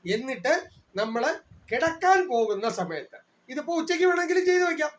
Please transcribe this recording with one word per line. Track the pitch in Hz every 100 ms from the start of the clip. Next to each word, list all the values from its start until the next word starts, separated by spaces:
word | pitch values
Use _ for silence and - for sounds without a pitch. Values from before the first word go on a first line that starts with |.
| 175
എന്നിട്ട് | 220 262 220 247 349 - - _ 196
നമ്മൾ | 220 233 277 - _ - -
കിടക്കാൻ | 233 330 320 359 381 370
പോകുന്ന | 233 214 202 220 202
സമയത്ത്, | 175 156 - - _ _ -
ഇതിപ്പോ | 262 302 339
ഉച്ചയ്ക്ക് | 320 339 359
വേണമെങ്കിലും | 349 339 359 359
ചെയ്തു | 359 349
വെക്കാം | 311 302